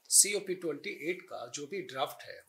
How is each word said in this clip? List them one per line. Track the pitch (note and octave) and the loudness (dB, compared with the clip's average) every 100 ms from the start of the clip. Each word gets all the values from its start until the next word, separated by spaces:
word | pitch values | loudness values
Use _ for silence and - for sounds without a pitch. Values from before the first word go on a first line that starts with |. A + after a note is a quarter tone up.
| - | 4
सीओपी | - F#3+ G#3 F#3 F3+ | 8 8 6 0 -4
ट्वेंटी | E3+ C#3+ D#3 D#3+ D3 | -2 -4 -6 -6 -4
एट | F#3 | -6
का | - G#2+ A#2+ | -6 -12 -10
जो | C3+ C#3+ | -10 -8
भी | G3 | -8
draft | - C3 D3+ - | -8 -4 -4 -6
है, | - - | -14 -16